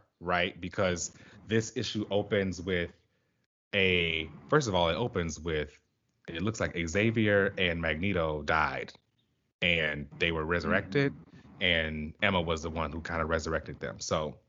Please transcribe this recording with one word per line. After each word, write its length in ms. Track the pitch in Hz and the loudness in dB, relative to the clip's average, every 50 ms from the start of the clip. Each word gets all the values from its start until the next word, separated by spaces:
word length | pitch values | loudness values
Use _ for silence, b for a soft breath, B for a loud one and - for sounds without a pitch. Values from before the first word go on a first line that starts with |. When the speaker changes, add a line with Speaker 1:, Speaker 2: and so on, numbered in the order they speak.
| - _ _ - | -12 _ _ -8
Speaker 1:
right? 380 | 85 87 90 87 90 90 - 85 | -4 0 0 2 0 0 -2 -6
Because 500 | 90 90 - - 98 92 87 85 - - - B B B B B B - | -8 -6 -2 0 2 2 2 0 -4 -8 -10 B B B B B B 0
this 240 | 110 113 110 - - | 0 0 0 0 -4
issue 300 | 123 104 - - 107 104 - | -6 -4 -4 -4 -4 -2 0
opens 500 | 98 104 101 - 110 101 95 95 87 87 | 0 -2 0 2 2 0 2 0 -2 -4
with 300 | 85 95 92 87 85 78 - _ _ _ _ _ _ _ _ _ _ _ _ _ _ _ - | -2 0 0 0 0 -2 -6 _ _ _ _ _ _ _ _ _ _ _ _ _ _ _ 2
a, 560 | 101 95 92 90 90 85 82 80 80 78 76 - - - - | 4 4 4 4 4 2 2 0 -2 -4 -6 -10 -14 -2 2
first 200 | 147 151 135 113 | 2 2 4 2
of 60 | 92 | 2
all, 120 | 87 87 82 | 4 4 4
it 60 | 80 | 2
opens 460 | 85 123 120 - 95 82 82 76 80 | 2 0 -2 -2 -2 -2 -2 -4 -6
with, 360 | 78 85 78 76 73 - - - _ _ _ _ _ _ _ _ _ - | -4 -4 -2 -2 -4 -6 -10 -18 _ _ _ _ _ _ _ _ _ -10
it 140 | 85 82 | -6 -4
looks 180 | 95 113 113 - | -4 -4 -2 -2
like 160 | 92 80 - 87 85 | -4 -4 -4 -4 -4
Xavier 680 | 80 82 101 107 117 113 117 107 104 104 98 98 98 - - | -2 0 2 2 2 2 2 4 4 4 4 4 2 2 0
and 220 | 95 87 85 85 | 0 0 0 0
Magneto 600 | 82 80 78 76 87 101 95 87 80 80 76 76 | 0 -2 0 0 0 0 0 0 0 0 0 -2
died 500 | 73 78 82 78 76 69 67 64 - - - - _ _ _ _ _ _ _ _ _ _ _ - | 0 0 2 2 2 0 -2 -4 -8 -10 -14 -18 _ _ _ _ _ _ _ _ _ _ _ -2
and 440 | 90 87 85 82 78 76 73 73 71 - - - | 0 2 2 2 0 0 -2 -4 -8 -10 -6 -2
they 120 | 90 85 | -2 0
were 120 | 82 80 78 | 0 0 0
resurrected, 680 | 80 85 85 80 80 90 98 87 90 101 143 139 139 | 0 0 0 0 2 0 0 0 0 0 0 0 0
Speaker 2:
Mm-hmm. 500 | 135 - - - - - - - - - 95 | -2 -6 -14 -20 -20 -20 -20 -20 -6 -2 2
Speaker 1:
and 500 | 90 85 82 80 78 78 78 76 80 - - | 2 4 2 2 0 -2 -4 -6 -8 -2 0
Emma 180 | 104 101 95 90 | 2 4 4 4
was 220 | 82 82 82 76 | 2 2 0 -2
the 80 | 76 82 | -2 -4
one 220 | 76 82 80 73 | -4 -2 -4 -4
who 80 | 78 82 | -4 -6
kinda 240 | 80 - 85 82 80 | -6 -4 -2 -2 0
resurrected 560 | 78 82 80 80 82 80 78 - - 71 - | 0 0 0 0 0 -2 -2 -4 -6 -10 -8
them. 180 | - 60 - - | -8 -8 -8 -8
So 380 | - - 92 82 78 73 67 - _ | -4 -2 -2 -2 -2 -4 -8 -12 _